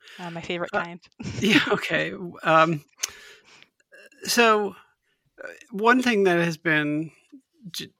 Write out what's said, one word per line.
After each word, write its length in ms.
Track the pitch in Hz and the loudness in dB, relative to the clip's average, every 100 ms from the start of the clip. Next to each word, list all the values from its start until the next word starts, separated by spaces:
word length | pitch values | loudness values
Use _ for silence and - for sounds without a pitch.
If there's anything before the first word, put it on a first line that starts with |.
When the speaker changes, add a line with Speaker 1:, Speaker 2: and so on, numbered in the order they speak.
| - - | -20 -14
Speaker 1:
Uh, 120 | 175 | -12
my 100 | 165 | -12
favorite 300 | - 175 175 | -8 -6 -4
Speaker 2:
Uh, 100 | 202 | -4
Speaker 1:
kind. 180 | 170 175 _ - | -6 -12 _ -16
<laughs> 180 | - - | -12 -2
Speaker 2:
yeah, 220 | - 285 - | 2 2 2
okay. 420 | - - 160 156 190 175 - | -4 -2 -4 -4 -8 -12 -8
Um, 400 | 175 160 160 156 - - - - - - _ - _ _ _ - - _ | 2 4 4 0 -8 -12 -12 -12 -20 -20 _ -20 _ _ _ -20 -20 _
so, 500 | - - 233 214 202 185 _ _ _ _ _ - | -4 2 4 4 0 -8 _ _ _ _ _ -20
uh, 60 | - 85 - | -20 -20 -14
one 320 | 196 220 254 | 0 2 4
thing 220 | 247 214 | 4 2
that 140 | 196 170 | 4 2
has 180 | 170 160 | 0 -2
been, 540 | 170 156 147 151 160 _ _ 277 _ 330 220 | 0 0 0 -2 -6 _ _ -20 _ _ -16
j-, 180 | - - _ | -14 -14 _